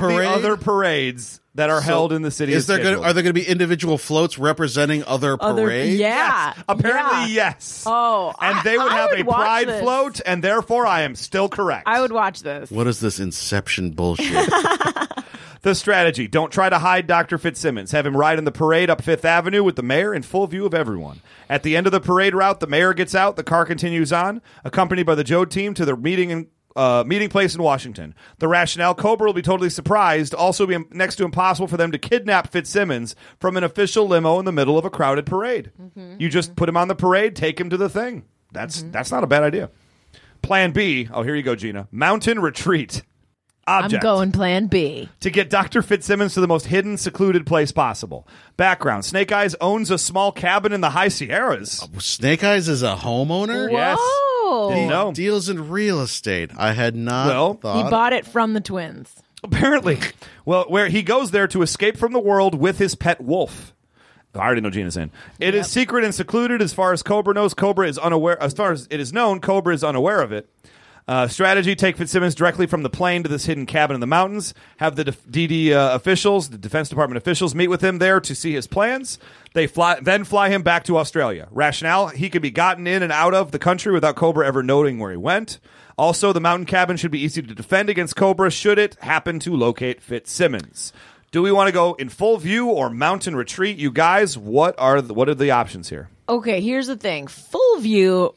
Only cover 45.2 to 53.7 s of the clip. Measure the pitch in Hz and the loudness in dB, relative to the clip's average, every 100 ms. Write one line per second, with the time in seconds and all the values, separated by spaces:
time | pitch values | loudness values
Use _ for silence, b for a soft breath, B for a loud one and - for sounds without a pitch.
45.2 | 190 196 165 196 190 240 - 208 - 202 | -2 0 2 0 2 0 0 0 0 0
46.2 | 202 - 180 165 - 190 202 202 190 - | 0 2 2 2 0 -2 0 -4 -6 0
47.2 | 196 175 151 165 147 - 127 110 98 67 | 2 2 2 0 2 0 -2 -4 -10 -14
48.2 | B B B - 185 180 - 104 - 190 | B B B 0 2 2 0 -2 -2 -2
49.2 | 196 208 202 151 175 214 190 185 - 185 | 0 0 0 0 0 0 0 -2 -2 0
50.2 | 202 196 180 196 202 202 156 151 196 - | 0 0 0 0 0 0 0 2 0 0
51.2 | 117 165 254 120 104 - 87 92 - - | -4 -2 0 -2 -6 -10 -10 -10 -8 -2
52.2 | 131 - 202 202 165 139 123 92 123 120 | 0 2 2 2 2 0 0 -2 -2 -2
53.2 | 143 175 208 240 214 | 0 -2 -2 -4 -2